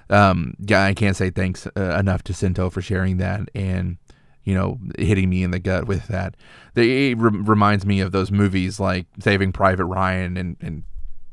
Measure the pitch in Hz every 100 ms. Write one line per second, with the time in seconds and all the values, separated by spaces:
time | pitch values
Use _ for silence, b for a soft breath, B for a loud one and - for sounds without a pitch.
0 | - 101 98 92 67 - 101 98 98 92
1 | 101 92 92 95 92 90 - - 92 85
2 | 98 90 - 90 98 90 90 95 87 92
3 | 92 92 92 98 95 101 95 92 92 87
4 | - b b b - 95 92 120 - -
5 | - 98 92 92 90 90 92 92 - 98
6 | - 92 92 - B B B - 117 131
7 | 139 113 113 101 101 107 104 101 98 98
8 | 92 95 95 101 101 95 90 98 95 90
9 | 87 - 107 98 95 92 98 92 90 92
10 | 92 92 90 92 92 - - 78 - -
11 | - - -